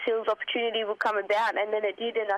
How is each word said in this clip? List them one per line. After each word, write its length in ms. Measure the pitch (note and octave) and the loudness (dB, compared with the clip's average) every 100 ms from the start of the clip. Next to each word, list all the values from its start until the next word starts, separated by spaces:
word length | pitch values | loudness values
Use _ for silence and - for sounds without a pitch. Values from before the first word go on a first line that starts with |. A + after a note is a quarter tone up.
| - | 0
Hill's 220 | A3+ A3 | 0 0
opportunity 560 | G#3+ - B3 A#3 A3 | -2 -2 -2 0 0
would 160 | G#3 G#3+ | -2 0
come 180 | A#3 G#3 | 0 0
about, 400 | G3 G#3 A3+ F#3+ | 0 2 2 0
and 160 | G#3 | 0
then 100 | G#3+ | 0
it 140 | G#3 F#3+ | 0 -2
did, 200 | A#3 A3+ | -4 -2
and 140 | |
I 60 | G#3+ | 0